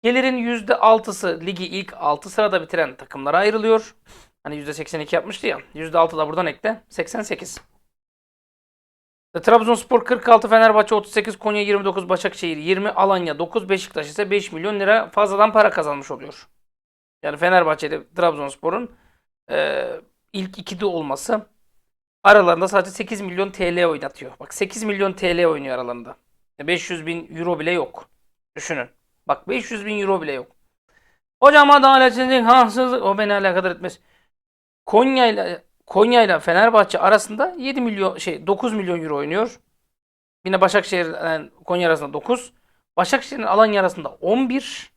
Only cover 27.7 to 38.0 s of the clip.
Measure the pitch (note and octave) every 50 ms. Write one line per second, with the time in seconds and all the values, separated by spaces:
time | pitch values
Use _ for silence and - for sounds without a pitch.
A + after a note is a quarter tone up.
27.7 | F3+ F3 C#3+ - - - - _ _ _ _ _ _ _ _ _ _ D#3 - -
28.7 | E3 C#3 B2 A#2+ _ _ _ _ _ _ _ - C#3+ - _ - A#3 B3+ A3+ -
29.7 | A#3+ G#3 G3+ G#3+ G#3+ G#3 G3 F#3+ G3 F3+ D#3+ D3+ C#3 B2+ B2 _ _ _ _ _
30.7 | _ _ _ _ _ _ _ _ _ _ _ _ _ _ B3 C#4 C#4+ D4 D4 C#4+
31.7 | C#4+ C#4+ C4 C4+ C4+ C4 C4 B3+ G#3+ A#3+ C4 B3+ C4 B3+ A#3 A3+ B3 C4 A#3+ A3
32.7 | G3+ A#3+ B3+ B3+ B3 B3 G3 F#3+ G3 G3 G#3+ G#3 G3+ G3+ G3 F#3+ F3+ F#3 F#3 F#3
33.7 | F3 - F#3 F3+ - _ _ _ _ _ _ _ _ _ _ _ _ _ _ _
34.7 | _ _ _ - - G#3+ B3 C4+ C4+ C4 B3 A#3 G#3+ G3+ F#3+ F3 F3 D#3 _ _
35.7 | _ _ _ _ - F#3+ G#3+ A#3 B3 A#3+ A3+ G3 F3+ D#3 - - E3 F3+ G#3+ A#3
36.7 | A3+ G#3+ G3 - - E3+ - F#3+ G#3+ G#3+ - - G#3+ G#3+ C4+ F#4 F4+ E4+ B3 C4+
37.7 | C4+ C#4 B3 A#3 G#3+ G3